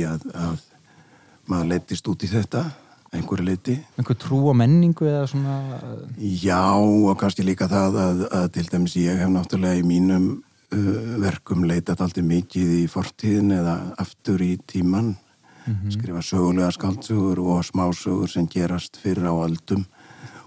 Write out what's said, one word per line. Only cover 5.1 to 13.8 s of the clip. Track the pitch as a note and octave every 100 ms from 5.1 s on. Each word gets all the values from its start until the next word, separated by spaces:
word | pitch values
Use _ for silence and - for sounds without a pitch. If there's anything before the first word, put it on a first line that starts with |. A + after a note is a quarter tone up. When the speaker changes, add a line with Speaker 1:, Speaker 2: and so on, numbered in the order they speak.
| D3 C#3
Speaker 2:
svona? | C#3 C#3 C#3 C3+ B2 B2 A#2 -
Speaker 1:
Já, | A#2+ G#2 F2+ F#2+ F2+ F#2+
og | G2+ G#2 G#2 G2+ G2
kannski | G2+ - F#2+
líka | F#2 F#2
það | G2 F#2+ G2+
að, | F#2 F2+ G2
að | F#2+ F2
til | E2+ E2+
dæmis | F2+ F2 F2+
ég | F2 F#2
hef | F#2
náttúrulega | F#2 F2 F#2+ F#2 F2+
í | F2
mínum, | F2 F#2 F#2 F#2+ - - _ -
uh, | G#2 G2+ G#2 A2+ A#2
verkum | G2 - - F2+ E2+
leitað | E2+ E2 F2
dálítið | F2+ F2 E2+
mikið | E2+ F2+ F2+ F2
í | E2+ E2+
fortíðin | - F#2+ - G#2+ G#2 G2+
eða | F#2+ E2+ E2+